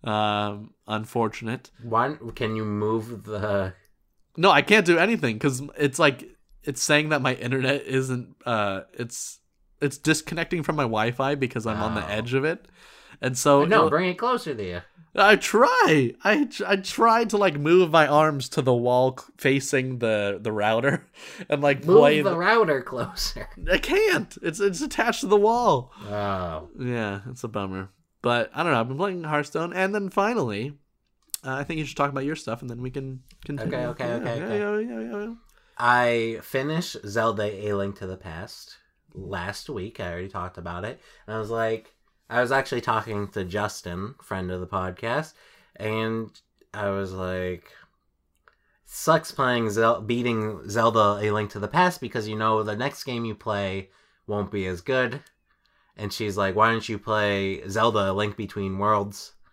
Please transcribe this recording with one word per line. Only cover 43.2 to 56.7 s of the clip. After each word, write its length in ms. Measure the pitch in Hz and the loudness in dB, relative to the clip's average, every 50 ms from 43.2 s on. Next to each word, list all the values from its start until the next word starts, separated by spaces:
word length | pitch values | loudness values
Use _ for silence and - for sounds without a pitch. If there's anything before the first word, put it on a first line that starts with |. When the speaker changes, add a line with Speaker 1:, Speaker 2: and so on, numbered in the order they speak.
| 101 98 | -6 -6
Speaker 2:
to 160 | - 107 95 | -6 -6 -6
Justin, 720 | 87 87 104 104 104 - - - 90 87 90 98 110 139 _ | -4 -2 -2 -2 -2 -4 -6 -10 -10 -8 -8 -8 -10 -12 _
friend 280 | - - 104 95 92 90 | -12 -8 -6 -6 -6 -6
of 80 | 92 90 | -6 -6
the 80 | 90 85 | -6 -6
podcast, 640 | - 95 92 92 90 - - 113 123 147 160 160 - _ _ _ _ _ _ _ _ | -4 -4 -4 -4 -8 -6 -6 -4 -2 -4 -4 -6 -12 _ _ _ _ _ _ _ _
and 540 | - 101 110 110 110 113 113 113 113 113 107 - - _ _ _ _ _ _ - | -8 -6 -4 -2 -2 -2 -2 -4 -4 -6 -8 -12 -20 _ _ _ _ _ _ -10
I 160 | 107 104 101 | -6 -4 -2
was 240 | 98 98 98 95 92 | -2 -2 -4 -6 -6
like, 580 | 95 92 92 92 92 90 90 90 87 - - - - - _ _ _ _ _ _ _ _ _ _ _ _ _ _ _ _ _ _ _ _ | -6 -6 -4 -4 -4 -4 -4 -6 -8 -10 -18 -20 -20 -20 _ _ _ _ _ _ _ _ _ _ _ _ _ _ _ _ _ _ _ _
"Sucks 460 | - - - - - 160 160 156 - | -18 -12 -4 2 2 2 2 2 -2
playing 380 | - - 135 127 123 120 117 110 | -4 0 0 2 2 2 0 0
Zel-, 320 | 101 113 113 113 117 - | 2 4 4 4 4 2
beating 640 | 110 104 120 120 120 123 117 110 110 107 107 82 67 101 | 0 -4 -2 -2 0 0 0 0 -2 -4 -6 -8 -8 -6
Zelda: 500 | 101 117 113 117 110 113 104 101 104 101 | -2 2 2 4 6 6 4 4 4 2
A 100 | 104 107 | 0 0
Link 200 | 104 107 107 101 | 0 0 -2 -4
to 80 | - 104 | -6 -6
the 80 | 101 110 | -6 -2
Past 340 | - 165 180 180 175 - | 2 2 2 2 0 -4
because 260 | - 113 - 127 107 107 | -8 -6 -6 -6 -6 -4
you 80 | 107 | -4
know 280 | 107 110 110 110 110 107 | -2 0 2 2 2 0
the 120 | 107 104 | -2 -4
next 280 | 104 123 143 139 - - | -4 -4 -6 -6 -8 -10
game 220 | 135 123 117 117 | -8 -6 -6 -6
you 100 | 113 107 | -6 -8
play 560 | - - 113 107 101 101 95 95 98 95 - _ _ _ _ _ _ _ | -8 -6 -6 -4 -2 -2 -4 -4 -6 -10 -12 _ _ _ _ _ _ _
won't 260 | - 104 104 101 92 | -6 -4 -4 -4 -4
be 140 | - 101 95 | -4 -4 -4
as 160 | 92 92 87 | -4 -6 -6
good." 400 | - - 131 127 127 117 117 143 - _ _ _ _ _ _ _ _ _ _ _ _ _ _ - | -4 -2 0 0 0 -2 -4 -8 -14 _ _ _ _ _ _ _ _ _ _ _ _ _ _ -10
And 140 | 107 101 - | -8 -8 -6
she's 240 | - 113 104 95 104 | -4 -4 -4 -2 0
like, 180 | 98 95 92 | 0 0 4
"Why 160 | 104 110 113 | 4 4 4